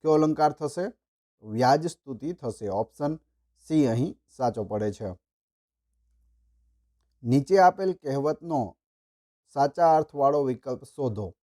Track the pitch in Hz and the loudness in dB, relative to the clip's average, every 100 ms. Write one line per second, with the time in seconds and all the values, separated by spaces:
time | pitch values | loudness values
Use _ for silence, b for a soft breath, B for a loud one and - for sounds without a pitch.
0 | 160 156 156 151 151 143 151 170 185 - | 2 2 2 2 0 0 -8 -6 -8 -10
1 | _ _ _ _ 107 107 127 147 165 - | _ _ _ _ -10 0 2 2 0 -10
2 | - 117 143 175 127 104 104 98 113 _ | -14 -10 -10 -8 -10 -8 -6 -4 -6 _
3 | 147 160 _ _ _ _ - 156 135 113 | -6 -6 _ _ _ _ -4 0 2 2
4 | 156 - _ - 123 110 101 107 107 101 | -2 -6 _ -4 -4 -4 -6 -4 -4 -4
5 | 98 87 _ _ _ _ _ _ _ _ | -10 -12 _ _ _ _ _ _ _ _
6 | _ _ _ _ _ _ _ _ _ _ | _ _ _ _ _ _ _ _ _ _
7 | _ _ 120 131 139 190 180 185 190 180 | _ _ 0 0 4 6 6 4 -4 -4
8 | 147 139 143 151 165 151 113 - _ _ | -6 -4 -2 -4 -4 -4 -4 -8 _ _
9 | _ _ _ _ _ 143 143 156 165 156 | _ _ _ _ _ -2 -2 2 4 4
10 | 151 143 139 147 139 120 - 123 127 - | 0 0 2 2 0 -4 -8 -10 -12 -6
11 | 135 104 98 - | -6 -4 -10 -12